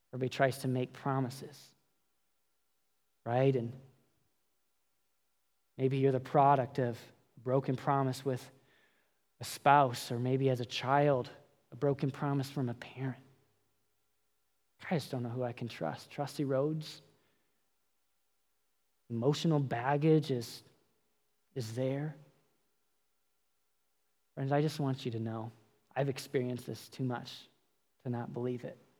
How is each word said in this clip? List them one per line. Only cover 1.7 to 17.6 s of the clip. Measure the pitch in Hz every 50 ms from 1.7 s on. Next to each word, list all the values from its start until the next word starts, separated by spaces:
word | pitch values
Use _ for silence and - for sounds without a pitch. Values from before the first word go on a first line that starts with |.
| _ _ _ _ _ _ _ _ _ _ _ _ _ _ _ _ _ _ _ _ _ _ _ _ _ _ _ _ _ _ -
right? | 120 117 127 135 139 135
And | 127 117 117 123 - - - - _ _ _ _ _ _ _ _ _ _ _ _ _ _ _ _ _ _ _ _ _ _ _ _ _ _ _ _ _ _ _ _ _ _ _ _ -
maybe | 131 131 135 135
you're | 135 139
the | 131 131
product | 131 - - 151 139 139 143 135 127 123 - -
of | 127 120 117 - - - - _ _ _ _
a | - 117
broken | 127 127 139 139 - 131
promise | 123 - 151 139 139 135 131 127 - -
with | 139 131 123 - - - - _ _ _ _ _ _ _ _ _ _ _ _ _ _ _ -
a | 117
spouse, | - - - - 139 139 147 143 127 120 - - -
or | 127 120
maybe | 123 127 131 131 135 135
as | 127 120
a | 123
child, | - - - - 123 135 143 147 147 139 127 120 - - - - _ _ _ _ -
a | -
broken | 120 143 143 139 - - 139
promise | 127 - 147 143 139 139 131 139
from | - 147 131 120
a | 120
parent. | 120 - - - 127 131 135 123 - - - _ _ _ _ _ _ _ _ _ _ _ _ _ _ _ _ _ _ _ _ _ _ _ _ _ _ _ _ _ - - -
"I | 190
just | 151 131 - -
don't | 127 120
know | 120
who | 117 127 123
I | 120 117
can | - 123 117
trust." | - - 160 - 139 - - -
Trust | - - 143 139 - -
erodes. | 151 135 135 131 139 151 160 156 151 - - - - _ _ _ _ _ _ _ _ _ _ _